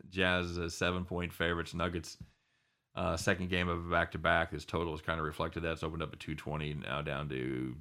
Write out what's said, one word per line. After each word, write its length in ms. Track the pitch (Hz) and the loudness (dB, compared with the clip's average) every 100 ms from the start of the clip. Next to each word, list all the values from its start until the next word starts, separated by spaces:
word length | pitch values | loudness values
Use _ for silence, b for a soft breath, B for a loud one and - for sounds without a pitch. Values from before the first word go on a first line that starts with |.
| - | -6
Jazz 380 | 90 92 90 87 | 2 4 4 2
is 80 | 87 | 0
a 140 | 85 | -2
seven-point 600 | - 90 90 90 87 87 | 0 2 2 0 -2 -2
favorites. 440 | - 85 85 80 87 | 0 2 2 -2 -2
Nuggets, 420 | 90 85 - - b b b b b b b - | 0 0 -6 -12 b b b b b b b -2
uh, 200 | 87 82 | 0 2
second 320 | - 90 90 | 2 2 2
game 180 | 90 90 | 2 2
of 160 | 85 85 | 0 2
a 40 | |
back-to-back. 640 | 85 85 90 80 85 82 | 4 4 2 4 4 2
His 140 | 76 - | -2 -2
total 280 | 85 85 | 0 0
has 80 | 78 | -2
kinda 200 | - 82 | -2 0
reflected 400 | 78 73 82 85 | -2 -2 -2 -2
that. 120 | 82 | -2
It's 100 | 80 | -2
opened 180 | 80 80 | -4 -4
up 100 | 78 | -6
at 60 | - | -6
two 140 | - | -6
twenty, 400 | 76 - 76 76 | -6 -2 -2 -2
now 300 | 73 50 69 | -4 -4 -4
down 260 | 76 69 76 | -2 -2 -2
to 460 | 64 64 62 64 64 | -2 -2 -2 -4 -6